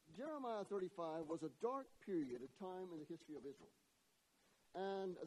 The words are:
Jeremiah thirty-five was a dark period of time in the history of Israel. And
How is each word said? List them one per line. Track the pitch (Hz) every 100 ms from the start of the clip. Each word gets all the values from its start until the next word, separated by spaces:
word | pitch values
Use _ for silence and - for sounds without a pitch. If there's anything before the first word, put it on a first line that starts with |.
| 156 160
Jeremiah | 294 302 247 214
thirty-five | 196 202 185 - 165 160 156
was | 160
a | 156 -
dark | 233 269 262 -
period | - 175 135 120
of | 131 -
time | 185 185 185
in | 160
the | 147
history | 165 - 143
of | 135
Israel. | 135 - - _ _ _ _ _ _ - - -
And | 180 196 196 190 175